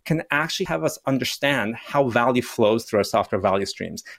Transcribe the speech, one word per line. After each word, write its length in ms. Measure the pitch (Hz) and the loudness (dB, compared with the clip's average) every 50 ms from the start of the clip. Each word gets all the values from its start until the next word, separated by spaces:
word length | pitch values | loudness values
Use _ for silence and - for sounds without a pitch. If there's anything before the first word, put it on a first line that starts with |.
| _ | _
can 200 | - 160 160 - - | -2 -2 -2 0 -2
actually 360 | 147 143 156 160 - - 190 | -2 -2 0 -2 -2 -4 -4
have 180 | 175 165 160 160 | -2 -2 -2 -2
us 160 | 156 - - - | -2 -4 -2 -2
understand 720 | 139 135 127 123 - - - 143 139 143 127 104 107 117 - | -2 0 0 0 -2 -4 -2 -2 0 0 0 -2 -2 -4 -8
how 320 | - - - 143 143 123 | -10 -2 0 2 2 4
value 320 | 110 120 117 123 123 123 | 4 4 4 4 4 2
flows 420 | 120 - - - 113 104 113 117 - | 0 -2 0 2 4 4 4 2 0
through 160 | - - 101 | 0 0 0
our 60 | 101 | 0
software 340 | - - 107 98 - - 98 | 2 2 0 0 0 -2 0
value 260 | 92 101 95 101 98 | 2 2 2 2 0
streams, 380 | - - - 95 87 85 - - - - | -4 -6 -8 -10 -10 -10 -12 -16 -18 -20